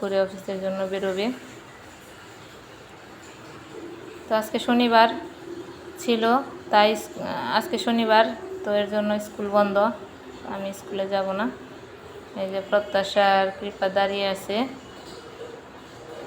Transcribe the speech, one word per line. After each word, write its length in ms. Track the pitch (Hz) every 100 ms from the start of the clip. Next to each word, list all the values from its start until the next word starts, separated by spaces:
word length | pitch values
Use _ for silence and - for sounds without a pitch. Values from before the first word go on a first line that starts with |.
করে 160 | 196 196 190
অফিসের 320 | 190 - 190
জন্য 160 | 190 190 190
বেরোবে। 340 | 196 190 185 220 254 - - - - - - - - - - - - - - - - - - - - - - - - - - - - -
তো 60 | 220
আজকে 160 | 214 226 -
শনিবার 420 | 240 240 226 233 - - - - - - - - -
ছিল, 200 | - 226 226 247 - - -
তাই 180 | 214 214 220
স-, 120 | - - - 175 120 196
আজকে 200 | 226 226 240
শনিবার, 400 | 233 220 214 226 240 - -
তো 60 | 214 208
এর 80 | 202
জন্য 160 | 214 208 208 208
স্কুল 220 | - 202 208
বন্ধ, 200 | 202 196 220 226 - - - - -
আমি 160 | 196 196 196
স্কুলে 260 | - 196 190
যাব 140 | 196 190 190
না। 60 | 240 - - - - - - - - 208
এই 60 | 190
যে 60 | 190 196
প্রত্যাশার 760 | 208 208 196 196 208 196 196 190 190
কৃপা 300 | 202 - 196 196
দাঁড়িয়ে 300 | 196 202 196
আছে। 240 | 196 196 208 262 - - - - - - - - - - - - - - -